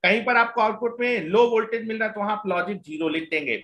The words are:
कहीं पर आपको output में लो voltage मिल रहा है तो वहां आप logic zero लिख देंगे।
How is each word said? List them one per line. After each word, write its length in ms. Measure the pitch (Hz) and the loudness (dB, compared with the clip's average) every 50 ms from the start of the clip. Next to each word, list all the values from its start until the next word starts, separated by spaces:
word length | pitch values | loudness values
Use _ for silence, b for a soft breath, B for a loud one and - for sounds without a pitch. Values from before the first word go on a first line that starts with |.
| - | 4
कहीं 200 | 180 202 233 220 | 2 2 2 2
पर 120 | 247 247 | 2 4
आपको 240 | 233 233 233 - 240 | 4 4 2 2 2
output 360 | 220 220 214 220 240 233 233 233 | 2 2 0 -2 -4 -4 -2 -2
में 200 | 240 247 247 220 | -2 0 0 -2
लो 200 | 160 156 185 220 240 240 | -2 2 4 6 6 6
voltage 380 | 233 220 220 220 226 226 226 220 | 4 0 0 0 -4 -6 -4 -6
मिल 100 | 220 220 | -4 -2
रहा 100 | 220 214 | -2 -4
है 60 | 208 | -2
तो 60 | 208 | -4
वहां 120 | 202 208 | -4 -4
आप 100 | 214 202 - | -4 -4 -2
logic 340 | 190 180 175 170 180 208 175 | -2 -2 -2 -2 -4 -6 -8
zero 260 | - 147 156 151 165 160 | -10 -12 -8 -4 -4 -2
लिख 200 | 151 165 160 160 | -2 -4 -4 -2
देंगे। 260 | 160 156 147 135 113 98 | -4 -4 -2 -2 -4 -4